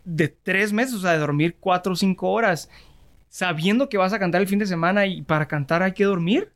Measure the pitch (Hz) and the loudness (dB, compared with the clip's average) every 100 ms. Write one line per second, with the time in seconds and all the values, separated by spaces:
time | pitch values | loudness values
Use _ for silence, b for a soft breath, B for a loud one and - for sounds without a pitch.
0 | - 160 151 - - 185 214 208 262 226 | -6 -2 -2 -2 -4 -2 0 0 -2 -2
1 | 185 160 147 147 165 - 190 180 190 175 | 0 0 0 0 0 -2 -2 0 0 0
2 | 196 180 185 208 226 165 - b b b | 0 0 -2 0 0 0 -6 b b b
3 | b b _ - 185 156 175 226 277 202 | b b _ -6 -4 0 2 2 2 2
4 | 185 214 185 175 190 202 208 170 165 202 | 0 0 0 0 2 0 -2 0 0 2
5 | 196 165 147 156 151 151 139 165 190 185 | 0 -2 -2 -2 0 -4 0 0 0 0
6 | 202 185 170 269 415 | 0 2 2 0 -2